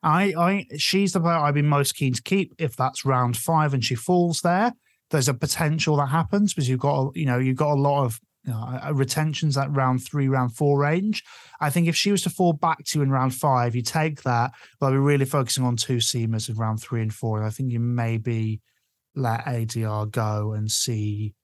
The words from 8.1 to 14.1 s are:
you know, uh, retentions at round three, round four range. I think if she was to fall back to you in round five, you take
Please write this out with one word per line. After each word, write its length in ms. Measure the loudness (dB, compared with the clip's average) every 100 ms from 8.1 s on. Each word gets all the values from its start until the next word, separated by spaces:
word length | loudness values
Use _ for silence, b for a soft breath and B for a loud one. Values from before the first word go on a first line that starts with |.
| -4 _ _
you 80 | -8
know, 280 | -8 -6 -8 -4
uh, 60 |
retentions 640 | -2 0 0 -2 -2 -2 0
at 160 | 0
round 300 | 0 2 0
three, 240 | -2 -2 0
round 260 | 2 0
four 240 | 0 2 4
range. 460 | 2 2 0 -4 -8 B B B
I 100 | -2
think 180 | 2 2
if 80 | 2
she 160 | 2
was 100 | 2
to 80 | 0
fall 220 | 2 2
back 320 | 2 0 -2
to 140 | -2 0
you 40 |
in 80 | 2
round 240 | 2 0
five, 400 | 0 2 2 2
you 80 | 0
take 400 | -2 0 -2